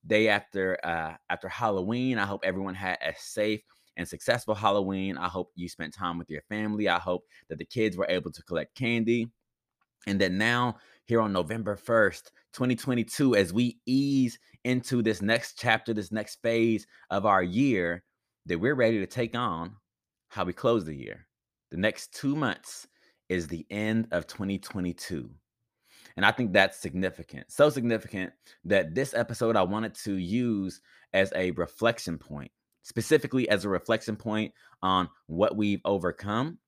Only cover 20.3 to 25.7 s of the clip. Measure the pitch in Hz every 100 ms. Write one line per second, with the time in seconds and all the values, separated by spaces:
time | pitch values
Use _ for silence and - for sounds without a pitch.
20.3 | 104 90 - 139 120 80 71 53 - _
21.3 | _ _ _ _ 85 107 - - - 139
22.3 | 143 131 - - - - _ _ _ _
23.3 | 90 78 82 - 101 110 113 113 87 -
24.3 | - 95 98 - 101 90 85 - 80 60
25.3 | - _ _ _